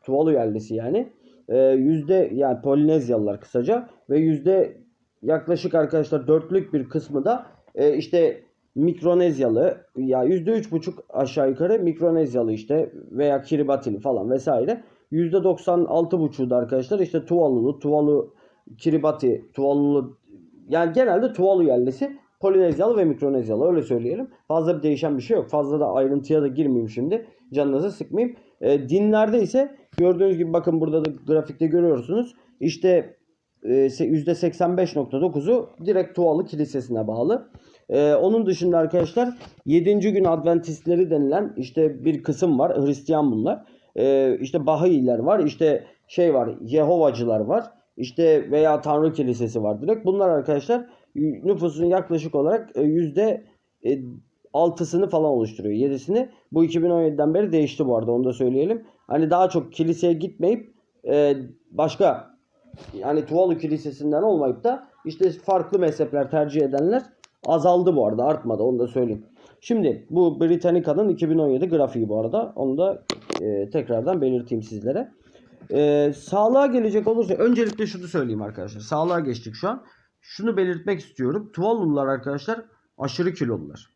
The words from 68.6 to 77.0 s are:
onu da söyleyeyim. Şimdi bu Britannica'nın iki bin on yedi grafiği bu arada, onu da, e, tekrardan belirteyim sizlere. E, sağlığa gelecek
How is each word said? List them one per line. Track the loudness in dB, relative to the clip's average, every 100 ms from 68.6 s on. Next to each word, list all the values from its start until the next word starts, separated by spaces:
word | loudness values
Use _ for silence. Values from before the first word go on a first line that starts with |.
onu | 0 0
da | -2
söyleyeyim. | -2 -2 -4 -12 _ -20 _
Şimdi | -4 0 0 -2 -2
bu | 2 2 2
Britannica'nın | 0 2 2 0 0 0 0
iki | 0 0
bin | 2
on | 2
yedi | 0 0
grafiği | 0 0 -2 -2
bu | -2
arada, | -2 -4 -4 -4
onu | -2 0
da, | -2 -2 -8 -10 -6 -6
e, | -4 -4 -2
tekrardan | -4 -2 -2 -2 0
belirteyim | 0 -2 -4 -8
sizlere. | -6 -8 -6 -6 -8 _ _ _ _ _ -4
E, | 0 2 2 0 -2
sağlığa | -4 0 4 4 4
gelecek | 2 0 0